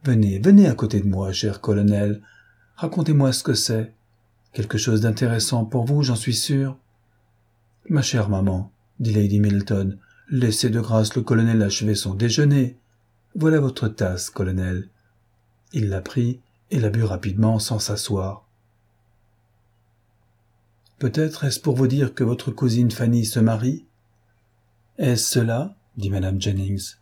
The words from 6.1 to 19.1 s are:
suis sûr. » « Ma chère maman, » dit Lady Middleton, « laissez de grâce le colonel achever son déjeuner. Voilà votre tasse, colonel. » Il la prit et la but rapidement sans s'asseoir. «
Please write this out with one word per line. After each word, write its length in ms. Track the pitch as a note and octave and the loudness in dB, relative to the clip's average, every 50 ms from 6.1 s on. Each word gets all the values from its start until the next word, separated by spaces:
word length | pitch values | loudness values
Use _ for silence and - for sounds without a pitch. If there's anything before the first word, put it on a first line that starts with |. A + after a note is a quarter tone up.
| A#2+ | -2
suis 200 | G#2 - B2+ A#2 | -2 -2 -4 -2
sûr. » « 420 | - - - C#3+ C3+ C3+ C3+ C3 - _ _ _ _ _ _ _ _ _ _ _ _ _ _ _ _ _ _ _ _ _ - | -2 -2 -2 0 0 -2 -2 -6 -12 _ _ _ _ _ _ _ _ _ _ _ _ _ _ _ _ _ _ _ _ _ -2
Ma 120 | E3 D3 | -2 0
chère 280 | B2 - - A#2+ G2+ G2+ | 0 0 0 -2 0 0
maman, » 420 | G2+ F#2+ G2 G2 F#2+ F#2 G2+ - _ _ _ _ _ - | 0 0 0 0 0 -2 -6 -8 _ _ _ _ _ -6
dit 100 | A#2+ A2+ | -4 0
Lady 300 | G#2+ G#2+ G2+ G2+ G#2 G#2 | 2 2 2 2 2 2
Middleton, « 560 | G#2 G#2 G2+ G2+ G2 - G#2+ G2 G2 F#2+ G2 - _ _ _ _ _ - | 2 2 2 0 0 0 -2 -2 -2 -4 -6 -8 _ _ _ _ _ -4
laissez 400 | D3 B2+ B2 A2+ G#2+ - - A#2 | -2 0 0 0 0 0 0 0
de 100 | A2 A#2 | 0 0
grâce 340 | A2 G#2+ A2+ A2 A2 G#2+ - | -2 0 2 2 2 2 -2
le 80 | B2+ A2 | -4 -2
colonel 380 | - B2+ A2+ A2+ A#2 A2+ A2+ | 2 2 2 4 4 2 2
achever 340 | G#2 G2+ G2+ - A2 G#2+ G#2+ | 2 0 -2 -2 -2 -2 -2
son 180 | - - G2+ G2 | -2 -2 -6 -2
déjeuner. 640 | F#2+ A#2 A#2+ A2 - D3+ C#3+ C#3+ C#3 B2+ A#2+ - _ _ _ _ _ _ _ _ _ _ _ _ | -2 0 0 2 2 4 4 4 4 2 0 -4 _ _ _ _ _ _ _ _ _ _ _ _
Voilà 280 | F3+ D#3 D#3+ D#3+ D3+ | 0 2 2 2 2
votre 260 | C#3 C3 C3 - A#2+ | 2 0 -2 -2 -4
tasse, 420 | G#2+ A2 - G#2 F#2 F2+ F2 - - | -4 -2 -2 -4 -4 -4 -6 -8 -10
colonel. » 600 | - - G2 F#2 F#2 F#2 F#2 F#2 F2+ F2+ G2 - _ _ _ _ _ _ _ _ _ _ _ _ _ _ _ _ | -6 -6 -4 -4 -2 -2 -4 -4 -4 -6 -8 -12 _ _ _ _ _ _ _ _ _ _ _ _ _ _ _ _
Il 160 | - D3+ G#2+ | -4 -4 -2
la 140 | G2+ F#2+ F#2+ | -2 -2 -4
prit 400 | F#2 - - B2+ A#2+ A#2+ B2 - _ _ _ _ _ _ | -6 -6 -4 -2 -2 -2 -4 -6 _ _ _ _ _ _
et 120 | G3+ C#3+ | -2 0
la 80 | A2 G#2 | 0 0
but 140 | G2 A2+ A#2 | 0 0 0
rapidement 560 | G#2 G2 F2 - G2+ F#2 G#2 A2 A2 A2+ G#2+ | -2 -2 -4 -6 -6 -2 0 2 2 2 0
sans 200 | G#2 - B2 G#2 | -2 -4 -4 -4
s'asseoir. « 680 | - - G#2 G2+ - - G#2 G2 F#2+ F#2+ G2+ - _ _ _ _ _ _ _ _ _ _ _ _ _ _ | -4 -6 -6 -6 -4 -4 -4 -4 -4 -6 -10 -12 _ _ _ _ _ _ _ _ _ _ _ _ _ _